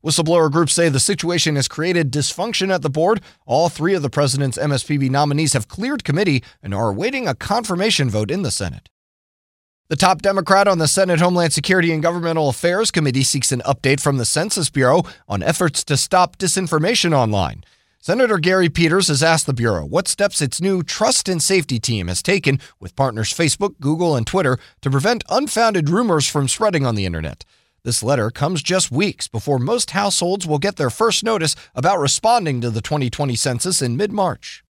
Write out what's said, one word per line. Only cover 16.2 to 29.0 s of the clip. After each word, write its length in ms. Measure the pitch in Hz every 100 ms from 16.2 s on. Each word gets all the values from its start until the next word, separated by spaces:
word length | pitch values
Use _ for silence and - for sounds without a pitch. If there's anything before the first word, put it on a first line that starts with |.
| 175 _
disinformation 760 | 185 - 180 156 165 240 175
online. 480 | 147 113 104 78 - - _ _ _
Senator 380 | - 214 247 202
Gary 300 | 160 190 170
Peters 380 | 143 165 180 165
has 160 | 143
asked 240 | 160 160 -
the 60 |
Bureau 340 | 120 117 92 73
what 220 | 139 190
steps 340 | - 196 -
its 180 | 139 -
new 220 | 185 190
Trust 460 | 160 - 214 - -
and 120 | 175
Safety 380 | - 190 - 123
team 300 | - 110 87
has 120 | 90
taken 380 | - 196 143 135 - _
with 160 | 90 -
partners 360 | 135 110 107
Facebook, 460 | - 165 - 202 -
Google, 360 | 135 160 175 139
and 100 | 107
Twitter 320 | 190 151 123 - _
to 80 | 135
prevent 320 | 135 180 240 -
unfounded 600 | 214 294 - 233 202 147
rumors 400 | 180 240 160 135
from 200 | 151 135
spreading 360 | - 214 170
on 120 | 135 107
the 100 | 95
internet. 380 | 85 78 57 - _ _ _
This 180 | 117 120
letter 280 | 113 139 107
comes 340 | - 143 180
just 260 | - 185 -
weeks 380 | 127